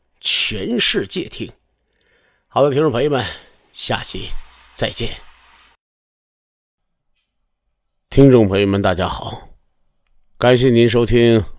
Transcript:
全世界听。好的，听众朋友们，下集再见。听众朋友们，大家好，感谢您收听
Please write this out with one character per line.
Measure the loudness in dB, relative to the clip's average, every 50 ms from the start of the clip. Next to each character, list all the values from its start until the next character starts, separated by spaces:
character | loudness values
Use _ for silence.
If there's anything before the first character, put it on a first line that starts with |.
| _ _ _ _
全 | -8 -6 -4 -4 -4 -6 -6 -8 -6 -6 -4 -4
世 | -4 -2 -4 -4 -6
界 | -6 -8 -10 -10
听。 | -10 -12 -14 -14 -14 -16 _ _ _ _ _ _ _ _ _ _ _ _ _ _ _ _ _ _ _
好 | -2 0
的， | 0 0
听 | 0 0
众 | 0 0
朋 | 0 0
友 | -2 -2
们， | -2 -2 -4 -6 -10 -16 -20 _ _ _ _ _
下 | _ -14 -8 -8 -8 -8
集 | -8 -10 -12 -12 -10 -8 -8 -8 -8 -10 _ _ _ _ -10
再 | -8 -8 -8
见。 | -6 -6 -8 -8 -8 -10 -18 -20 _ _ _ _ _ _ _ _ _ _ _ _ _ _ _ _ _ _ _ _ _ _ _ _ _ _ _ _ _ _ _ _ _ _ _ _ _ _ _ _ _ _ _ _ _ _ _ _ _ _ _ _ _ _ _ -2
听 | 4 6 6 8
众 | 8 6 4
朋 | 4 2 2
友 | 2
们， | 2 0 0
大 | 0 0 -2
家 | -2 -4 -6
好， | -6 -8 -10 -12 -14 -14 -18 -20 -20 _ _ _ _ _ _ _ _ _ _ _ _ _ _ _ _
感 | 0 2 2 4
谢 | 4 4 2
您 | 4 4 2
收 | 2 2 0 0
听 | 2 2 4 4 4 4 2 0 -2 -12